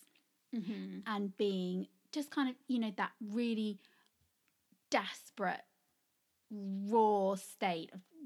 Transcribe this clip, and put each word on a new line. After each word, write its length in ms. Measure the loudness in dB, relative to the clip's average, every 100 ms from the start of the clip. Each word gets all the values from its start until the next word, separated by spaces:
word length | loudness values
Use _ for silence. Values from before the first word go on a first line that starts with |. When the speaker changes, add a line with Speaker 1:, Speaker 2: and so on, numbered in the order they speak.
| -20 _ _ _ _ -6
Speaker 1:
Mm-hmm. 440 | -4 -6 -6 -6 -4
Speaker 2:
and 300 | -2 -2 0
being 520 | 0 2 0 -2 -4 _ _
just 160 | -6 -2
kind 160 | 0 0
of, 80 | -2 -2
you 100 | 0
know, 120 | 0 -2
that 160 | -4 -4
really 580 | -4 0 0 2 0 -4 _ _ _ _ _ _ _ _ _ _ _
desperate, 760 | 0 0 -6 -12 -2 -2 -2 -8 _ _ _ _ _ _ _ -14
raw 840 | -8 -4 -4 2 6 6 6 4 0
state 560 | -6 -2 0 0 -6
of 60 | -14 -20 -12